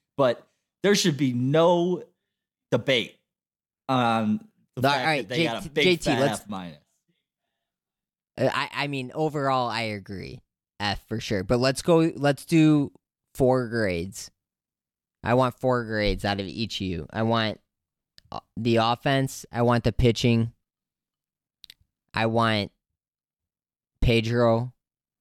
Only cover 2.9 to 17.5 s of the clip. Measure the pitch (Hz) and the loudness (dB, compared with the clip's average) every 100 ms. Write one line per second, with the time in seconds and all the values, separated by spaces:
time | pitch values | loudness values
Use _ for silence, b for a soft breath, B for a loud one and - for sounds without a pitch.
2.9 | 127 98 _ _ _ _ _ _ _ - | 0 0 _ _ _ _ _ _ _ -4
3.9 | 131 120 113 107 107 - _ _ - 127 | 0 2 2 0 -2 -4 _ _ -2 0
4.9 | 139 147 151 101 123 165 113 98 143 151 | 0 0 -2 -4 -2 -2 -4 -6 0 2
5.9 | 175 - 120 135 101 - 98 87 73 _ | 2 0 0 0 -2 -8 -12 -12 -16 _
6.9 | _ _ _ _ _ _ _ _ _ _ | _ _ _ _ _ _ _ _ _ _
7.9 | _ _ _ _ - 123 - 143 120 143 | _ _ _ _ -2 -2 -2 -6 -6 -6
8.9 | 139 127 143 156 147 135 131 123 110 113 | -6 -8 -4 -4 -2 -2 0 -2 -4 -6
9.9 | 104 95 98 69 120 _ _ _ _ 104 | -6 -10 -12 -12 -16 _ _ _ _ -4
10.9 | 95 - 110 - 104 92 123 131 135 - | -4 -6 -8 -4 -4 0 0 2 0 2
11.9 | 165 165 - 143 143 - 165 156 151 143 | 2 2 0 -2 -2 0 4 6 4 0
12.9 | - _ _ _ - 127 127 120 117 107 | -8 _ _ _ 0 2 2 0 -2 -2
13.9 | 87 92 - - _ _ _ _ _ _ | -2 -6 -10 -18 _ _ _ _ _ _
14.9 | _ _ _ - 123 127 - 131 123 113 | _ _ _ 0 2 0 -2 -2 -2 -2
15.9 | 110 104 92 104 101 95 71 113 - 95 | -2 0 0 -2 -4 -6 -6 -6 -6 -6
16.9 | 82 76 107 113 113 110 | -6 -8 -4 0 0 -2